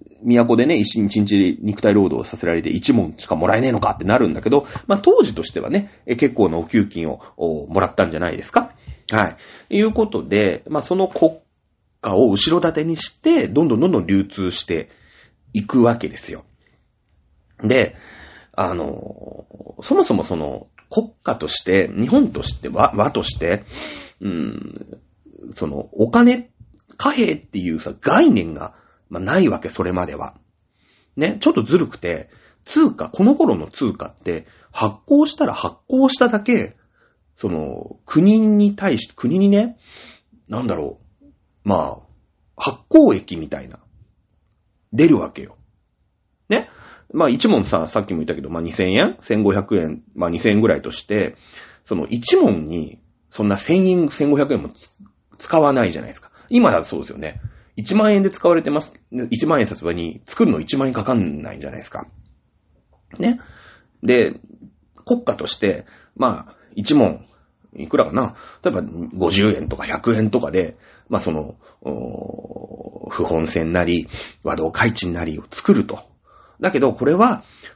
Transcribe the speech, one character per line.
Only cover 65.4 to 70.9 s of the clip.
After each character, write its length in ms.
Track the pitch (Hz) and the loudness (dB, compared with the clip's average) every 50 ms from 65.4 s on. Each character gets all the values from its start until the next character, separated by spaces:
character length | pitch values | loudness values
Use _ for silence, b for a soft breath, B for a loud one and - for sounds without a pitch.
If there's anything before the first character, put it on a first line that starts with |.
| - | -6
し 120 | - - - | -8 -6 -2
て、 280 | 107 101 87 - - b b b b b b | -2 -2 -2 -2 -8 b b b b b b
ま 320 | - 131 123 98 80 - b | -2 -2 -2 -2 -4 -10 b
あ、 60 | b b b b b | b b b b b
一 200 | 107 101 - 151 | -8 -2 2 4
文、 320 | 147 117 90 73 - - _ _ _ _ _ _ _ _ _ _ | 4 4 4 2 -4 -12 _ _ _ _ _ _ _ _ _ _
い 120 | - 76 80 | -16 -8 -2
く 100 | - - | 0 0
ら 80 | - | 0
か 80 | 73 73 | 2 0
な？ 220 | 113 127 - B B B B B B - | -2 -2 -2 B B B B B B -4
例 80 | 180 | -4
え 20 | 160 | -4
ば、 80 | - - - - 85 85 - - | -2 -6 -6 -10 -10 -10 -10 -6
五 160 | 95 90 82 | -2 -2 0
十 220 | - 98 101 107 | 2 2 2 2
円 160 | 101 - - - | 0 -2 -4 -8
と 80 | - | -8
か 100 | - - | -8 -8
百 300 | - - - - 117 117 | -8 -10 -4 -2 0 0
円 160 | 107 110 107 | 2 0 0
と 80 | - 120 | 0 -2
か 120 | - 73 | -4 -2
で、 260 | 78 92 87 78 - b b b | -2 -2 -2 -2 -8 b b b